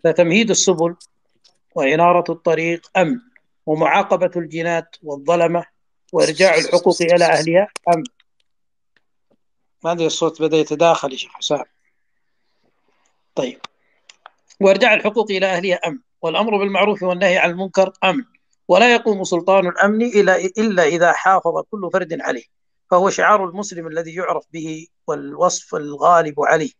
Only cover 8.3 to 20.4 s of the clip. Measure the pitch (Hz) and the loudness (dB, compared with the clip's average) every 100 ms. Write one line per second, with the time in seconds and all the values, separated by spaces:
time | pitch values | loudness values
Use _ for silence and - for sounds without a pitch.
8.3 | _ _ _ _ _ _ _ _ _ _ | _ _ _ _ _ _ _ _ _ _
9.3 | _ _ _ _ _ 165 170 160 - 160 | _ _ _ _ _ -6 -2 -2 0 -4
10.3 | 156 156 160 151 151 170 165 139 131 - | -2 0 0 0 2 2 2 -2 -8 -14
11.3 | - - 147 127 _ _ _ _ _ _ | -10 -4 -4 -6 _ _ _ _ _ _
12.3 | _ _ _ _ _ _ _ _ _ _ | _ _ _ _ _ _ _ _ _ _
13.3 | - 127 123 - _ _ _ _ _ - | -8 -8 -10 -20 _ _ _ _ _ -20
14.3 | _ _ _ 196 196 233 214 214 220 214 | _ _ _ 2 4 4 2 0 -2 -2
15.3 | 190 190 180 190 175 165 135 _ _ 165 | -2 -2 -2 -2 -2 -4 -8 _ _ -4
16.3 | 165 220 202 196 190 202 202 180 180 190 | -2 -2 -2 -2 0 0 0 -4 0 0
17.3 | 180 165 175 190 190 190 _ 190 147 - | 2 0 -4 -4 0 0 _ -2 -2 -8
18.3 | _ _ _ - 180 240 240 240 196 185 | _ _ _ 0 4 4 2 0 -4 -2
19.3 | 175 175 196 180 170 196 214 240 208 185 | -2 2 2 2 0 0 2 0 2 4
20.3 | 180 | 2